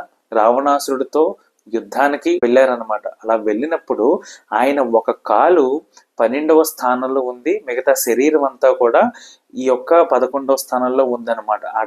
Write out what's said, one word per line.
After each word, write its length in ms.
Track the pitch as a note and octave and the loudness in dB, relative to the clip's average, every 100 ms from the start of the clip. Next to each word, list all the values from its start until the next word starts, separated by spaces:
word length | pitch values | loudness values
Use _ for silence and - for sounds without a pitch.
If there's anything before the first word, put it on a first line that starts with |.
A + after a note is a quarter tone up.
| F3 _ - A2 | -6 _ -6 0
రావణాసురుడితో 840 | A2 B2 C#3+ C#3+ - C3 C3 D3 E3+ G3 _ _ _ | 2 2 0 -2 -2 -6 -2 0 0 -2 _ _ _
యుద్ధానికి 560 | A2+ G2+ A#2+ C#3+ C#3+ E3 F3 | -8 -6 -2 0 0 -2 0
వెళ్ళారనమాట. 640 | A#2+ B2 C3 A#2+ A2+ G#2+ - - | 2 4 4 0 -4 -6 -8 -10
అలా 120 | A2 A2+ G#2+ | -2 -2 0
వెళ్ళినప్పుడు 580 | G#2+ D3+ E3 - A2+ A#2 D3+ - - - G#2+ | -4 -4 -6 -4 -2 0 0 -4 -20 -6 -2
ఆయన 200 | C3 C#3+ B2+ A2+ | 0 0 0 0
ఒక 100 | - A2+ - | 0 -6 0
కాలు 360 | G#2+ D3 F3+ C3 D3 - _ _ - | 2 4 4 2 -2 -8 _ _ -2
పన్నెండవ 420 | A2+ C3+ D#3 D#3 D#3 | -2 0 2 2 2
స్థానంలో 500 | - B2+ B2+ C3 C3 B2+ | -2 -2 -2 -2 -4 -4
ఉంది, 200 | B2 B2 G#3 C3+ | -6 -4 -6 -4
మిగతా 260 | B2 C#3+ C3 | -4 0 0
శరీరం 380 | B2+ A2+ C#3+ D3+ C#3 | 0 2 2 2 0
అంతా 200 | - C3 B2 | 0 2 4
కూడా 220 | A#2+ C3+ A#3 - - _ _ - | 2 2 0 -2 -20 _ _ -6
ఈ 40 | C3 | -2
యొక్క 320 | B2 - E3 E3 | -2 2 2 4
పదకొండవ 440 | B2+ B2+ C#3 C3+ C3+ | 2 0 -4 -2 -4
స్థానంలో 420 | - B2+ B2+ B2+ C3 | -2 -4 -2 0 0
ఉందన్నమాట. 480 | A#2+ A#2 A2+ G#2+ G#2 - | -2 -6 -6 -4 -6 -4
ఆ 20 | A2 | -6